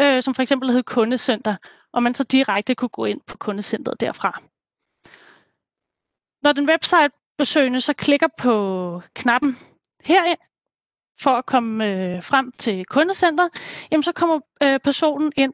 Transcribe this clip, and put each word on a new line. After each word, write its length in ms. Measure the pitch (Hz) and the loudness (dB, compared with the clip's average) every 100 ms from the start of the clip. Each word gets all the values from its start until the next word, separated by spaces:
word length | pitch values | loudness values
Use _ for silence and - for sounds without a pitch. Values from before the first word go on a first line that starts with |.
øh, 220 | 285 262 | 2 2
som 100 | 262 | 0
for 80 | 262 | -2
eksempel 280 | 254 269 262 | 0 0 2
hedder 140 | 247 | 0
Kundecenter, 720 | - 247 226 247 - 214 214 196 - - _ | 0 0 0 0 -2 -2 -2 -4 -8 -20 _
og 100 | - | 0
man 100 | 240 | 0
så 100 | 247 | 0
direkte 520 | 269 262 269 202 214 247 | 0 2 2 -2 -2 -4
kunne 140 | 247 | -4
gå 160 | - 220 | -4 -6
ind 160 | 208 - | -6 -10
på 100 | - | -12
Kundecentret 640 | - 202 202 - - - | -8 -6 -6 -6 -6 -4
derfra. 400 | - - 190 - _ _ _ _ _ _ _ - _ _ _ _ _ _ _ _ _ _ _ _ | -4 -4 -6 -6 _ _ _ _ _ _ _ -20 _ _ _ _ _ _ _ _ _ _ _ _
Når 100 | 294 | 0
den 180 | 285 285 | 2 2
websitebesøgende 1120 | 320 - 349 294 _ _ - - 311 262 254 | 2 2 4 2 _ _ -4 0 2 2 0
så 120 | - | -2
klikker 340 | - - 285 330 - | -2 2 2 2 0
på 640 | 247 220 196 185 180 175 - - | 0 0 0 -4 -6 -8 -14 -6
knappen 420 | 247 240 285 247 - _ _ _ | 0 2 0 -4 -12 _ _ _
her 320 | - 359 339 330 _ _ _ _ _ _ _ - | 2 2 2 -2 _ _ _ _ _ _ _ -4
for 100 | 277 | 0
at 140 | 247 - | 0 2
komme, 400 | 262 226 220 214 | 0 2 -2 -2
øh, 380 | 190 185 180 | -2 -4 -6
frem 280 | - 269 254 | -2 -2 -2
til 340 | - - 190 185 | -6 -4 -4 -2
Kundecentret, 640 | 269 339 392 349 311 349 - - - - | 0 0 2 0 2 -2 -2 -16 -16 -2
jamen, 120 | 311 | -2
så 80 | 294 | 0
kommer, 280 | - 339 311 - - | 0 0 0 -4 -2
øh, 160 | 285 269 | 0 0
personen 520 | - 269 311 285 302 285 | 0 0 0 0 -2 0
ind 180 | 269 | -2